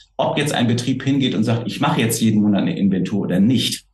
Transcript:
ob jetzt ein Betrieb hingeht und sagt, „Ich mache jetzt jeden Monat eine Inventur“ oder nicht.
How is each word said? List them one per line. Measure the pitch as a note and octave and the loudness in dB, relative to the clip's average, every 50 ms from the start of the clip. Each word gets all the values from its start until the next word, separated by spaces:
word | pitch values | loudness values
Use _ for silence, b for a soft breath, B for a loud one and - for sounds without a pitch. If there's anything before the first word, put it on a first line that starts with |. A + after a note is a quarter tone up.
| B B _ - | B B _ -4
ob | D#3 D#3 D#3 D3+ | -2 -2 -2 -2
jetzt | C#3+ - - | -2 -2 0
ein | - A#2+ A2+ | 0 0 0
Betrieb | A#2+ A#2 - C3+ C3 - - | 0 0 -2 -2 -4 -2 -2
hingeht | C3+ C#3 C#3+ B2+ B2+ - | -2 0 0 0 0 0
und | - A2 | 0 0
sagt, | B2+ A2+ A#2 - | 0 0 -2 -2
„Ich | - - - | -6 -4 -2
mache | C#3 D3 - B2+ | -2 0 0 0
jetzt | A#2 A2+ - - | 0 0 0 0
jeden | A#2 A2 G#2 G#2 | 0 2 2 4
Monat | G#2 G#2 G2+ F#2 E2+ | 2 2 2 2 0
eine | - - - | -2 -2 0
Inventur“ | G2 G2 G2 F#2 E2+ - G#2 G2 | 0 2 2 0 -2 -2 -2 -4
oder | F#2 F2 F2+ F#2 | -2 -2 2 2
nicht. | G2 A#2 C3 G#2+ - - - - - _ | 4 4 4 2 0 -2 -4 -6 -10 _